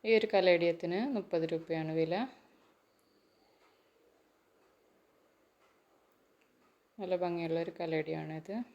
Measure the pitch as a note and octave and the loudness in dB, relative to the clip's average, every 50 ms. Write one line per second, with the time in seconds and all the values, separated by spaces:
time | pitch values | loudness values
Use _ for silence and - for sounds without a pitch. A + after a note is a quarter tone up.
0 | - A3 A3+ A3 A3 G#3+ - G3 F3+ F#3 F3 E3+ E3+ E3+ E3 E3 - E3+ F3 G3 | 4 4 4 4 4 4 4 6 6 6 6 6 4 2 0 0 -4 -4 -2 -2
1 | A#3 C#4+ C4+ G#3+ F#3+ - - E3 D#3+ D#3+ E3 D#3+ E3 - E3 D#3+ D#3+ D#3 D#3+ D#3+ | -2 -2 -2 -4 -4 -2 -2 -2 0 0 -2 -6 -4 -4 -4 -4 -4 -2 0 0
2 | D#3+ D#3+ F3 G3+ B3+ C4 - - - _ _ _ _ _ _ _ _ _ _ _ | 0 0 0 -2 -4 -6 -8 -20 -20 _ _ _ _ _ _ _ _ _ _ _
3 | _ _ _ _ _ _ _ _ _ _ _ _ _ _ _ _ _ _ _ _ | _ _ _ _ _ _ _ _ _ _ _ _ _ _ _ _ _ _ _ _
4 | _ _ _ _ _ _ _ _ _ _ _ _ _ _ _ _ _ _ _ _ | _ _ _ _ _ _ _ _ _ _ _ _ _ _ _ _ _ _ _ _
5 | _ _ _ _ _ _ _ _ _ _ _ _ _ _ _ _ _ _ _ _ | _ _ _ _ _ _ _ _ _ _ _ _ _ _ _ _ _ _ _ _
6 | _ _ _ _ _ _ _ _ _ _ _ _ _ _ _ _ _ _ _ - | _ _ _ _ _ _ _ _ _ _ _ _ _ _ _ _ _ _ _ -10
7 | G3 F3+ F#3 F3 F3+ F3 E3+ E3+ E3+ D#3+ E3 E3 E3+ E3+ E3 - F3 E3 D#3+ D#3 | -2 -2 -2 0 0 -2 -2 -4 -2 -2 -2 -2 -2 -4 -6 -8 -6 -2 -2 -2
8 | D#3 D#3 D#3+ D#3+ D#3 D#3 D#3 D#3+ D#3 - G3 A#3 A#3+ - | -2 -2 -6 -6 -6 -8 -10 -12 -10 -8 -8 -8 -8 -10